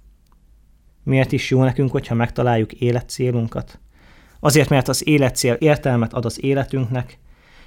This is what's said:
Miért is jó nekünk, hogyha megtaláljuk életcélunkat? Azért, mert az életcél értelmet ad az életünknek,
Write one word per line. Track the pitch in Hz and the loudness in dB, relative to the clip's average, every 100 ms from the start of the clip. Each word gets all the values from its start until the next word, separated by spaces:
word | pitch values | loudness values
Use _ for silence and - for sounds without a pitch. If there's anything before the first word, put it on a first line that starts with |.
| - _ _ _ _ _ _ _ _ _ | -20 _ _ _ _ _ _ _ _ _
Miért | 139 131 131 | 0 0 2
is | 135 - | -2 0
jó | 131 | 2
nekünk, | 131 123 131 | 2 2 0
hogyha | 139 - 117 | -2 -2 -2
megtaláljuk | 117 - 123 113 110 | -2 0 0 0 -2
életcélunkat? | - 120 120 - - 123 120 113 127 - - - _ - - - - | -2 -2 -2 -4 -4 -2 -2 -4 -6 -10 -16 -20 _ -20 -20 -20 -2
Azért, | 151 147 135 | 2 4 4
mert | 139 131 | 2 2
az | 127 - | -2 2
életcél | 151 131 - 131 | 2 2 0 -2
értelmet | 120 156 147 139 120 113 | 2 2 2 2 0 0
ad | 127 117 | -2 -6
az | - | -4
életünknek, | 135 139 131 135 120 127 123 - - - _ - | -2 0 -2 -4 -2 -4 -6 -12 -20 -20 _ -20